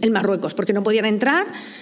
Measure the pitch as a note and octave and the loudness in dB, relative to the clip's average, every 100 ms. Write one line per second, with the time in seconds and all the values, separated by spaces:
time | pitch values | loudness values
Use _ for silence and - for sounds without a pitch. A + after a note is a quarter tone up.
0 | A3+ G#3 G3+ F3+ - - - G3+ G#3+ A3 | 0 2 2 0 -2 -4 0 0 2 2
1 | G#3+ G#3+ B3+ E4 G4+ - - - | 2 2 2 2 0 -8 -14 -16